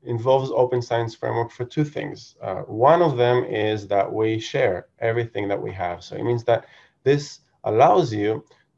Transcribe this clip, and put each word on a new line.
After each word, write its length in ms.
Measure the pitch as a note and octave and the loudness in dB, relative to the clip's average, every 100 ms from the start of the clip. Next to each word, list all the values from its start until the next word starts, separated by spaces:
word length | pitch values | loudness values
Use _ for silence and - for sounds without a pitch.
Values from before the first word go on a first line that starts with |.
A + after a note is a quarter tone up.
involves 460 | B2+ A#2+ A#2+ C3+ C3+ | -6 -4 2 2 2
Open 300 | C3 B2+ B2+ | 0 0 0
Science 340 | A#2+ A#2 A#2 | -2 -2 -2
Framework 360 | - A#2+ A#2 A#2 | -6 -6 -4 -4
for 140 | - | -6
two 200 | B2 - | -8 -4
things. 520 | D3 - F#2+ - - _ | -4 -4 -10 -12 -18 _
Uh, 220 | A2+ F#2+ | -8 -8
one 400 | - G#2+ C3 E3+ | -8 2 4 6
of 140 | E3+ B2 | 4 4
them 260 | A#2+ B2 | 2 2
is 420 | - G#2+ G#2+ G#2+ G2+ | 0 -2 0 -2 0
that 220 | G2+ F#2+ | 0 0
we 280 | G#2+ A2 A2 | 0 -2 -2
share 480 | - C#3 B2+ F2 - _ | -4 -2 0 -2 -8 _
everything 480 | A#2 A2+ A#2 - G2+ | -2 -2 -4 -4 -4
that 120 | G2+ | -4
we 120 | G#2 | -6
have. 300 | F#2+ F2+ F2 | -6 -6 -8
So 140 | - G#2 | -12 -8
it 80 | |
means 200 | A#2+ A#2+ | -2 -2
that 200 | A2+ A2+ - - _ _ | 2 0 0 -20 _ _
this 360 | - C#3+ D3 - _ _ | 0 0 0 -18 _ _
allows 500 | A2 G#2+ D3 G3 D3+ | -2 4 6 6 2
you 300 | G#2+ G#2 A2 - _ _ | 0 -2 -2 -6 _ _